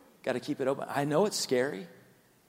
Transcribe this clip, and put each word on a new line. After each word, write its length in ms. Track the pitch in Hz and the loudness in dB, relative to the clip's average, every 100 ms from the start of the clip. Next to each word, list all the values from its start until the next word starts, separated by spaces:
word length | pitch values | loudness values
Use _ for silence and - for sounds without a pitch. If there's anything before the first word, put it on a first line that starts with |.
| - - | -20 -8
Gotta 180 | - 127 | -2 -2
keep 220 | 135 143 | -2 -2
it 40 | 135 | 0
open. 200 | 139 - | -2 -2
I 160 | 131 | -2
know 220 | 143 151 208 | 2 2 2
it's 100 | - | 0
scary. 480 | - 123 131 185 185 - - _ _ _ | 0 2 2 -4 -12 -18 -20 _ _ _